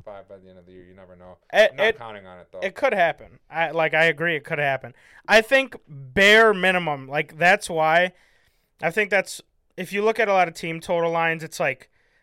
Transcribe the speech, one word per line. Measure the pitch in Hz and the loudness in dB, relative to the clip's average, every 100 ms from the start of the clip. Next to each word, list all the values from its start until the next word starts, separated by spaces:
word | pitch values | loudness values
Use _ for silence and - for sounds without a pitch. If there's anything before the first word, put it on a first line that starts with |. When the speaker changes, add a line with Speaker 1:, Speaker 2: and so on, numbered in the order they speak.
Speaker 1:
five | - 101 95 | -20 -20 -20
by | 98 | -20
the | 92 | -20
end | 92 | -20
of | 90 | -20
the | |
year. | 92 | -20
You | 90 | -20
never | 92 92 90 | -20 -20 -20
know. | 90 90 _ | -20 -20 _
Speaker 2:
It, | 185 220 | 2 2
Speaker 1:
I'm | 135 | 2
not | 214 | -2
Speaker 2:
it, | 220 | -2
Speaker 1:
counting | 117 104 95 | -10 -16 -18
on | 90 | -20
it, | - | -20
though. | 92 | -10
Speaker 2:
it | 196 | -10
could | - 269 | -4 -2
happen. | 202 170 143 107 123 _ | 0 0 -2 -14 _ _
I, | 160 165 | -6 -4
like, | 160 160 | -2 0
I | 156 | 2
agree | 165 151 170 156 | 0 0 -2 -4
it | |
could | - 160 | -6 -4
happen. | 143 135 120 - _ - - | -4 -4 -8 -20 _ -20 2
I | 214 | 2
think | 220 269 269 - - | 4 0 0 -8 -20
bare | 143 135 127 196 214 226 | -20 -8 2 6 8 6
minimum, | 202 185 185 165 143 131 | 4 0 0 -2 -6 -6
like, | 143 156 160 | -6 -6 0
that's | 175 202 - | 2 2 0
why, | 165 156 165 180 - _ _ _ _ _ _ | 0 2 4 2 -4 _ _ _ _ _ _
I | 165 | -4
think | 165 202 | -2 0
that's, | 196 190 - - _ _ - | -2 -2 -10 -20 _ _ -14
if | 185 | -10
you | 196 | -2
look | 214 220 | -2 0
at | 214 | 0
a | |
lot | 196 175 | 2 0
of | |
team | 165 170 160 | -2 -10 -10
total | - 170 165 | -6 -2 0
lines, | 165 165 160 | 0 0 -2
it's, | 160 - | -8 -4
like, | 156 131 - _ _ _ | -4 -4 -12 _ _ _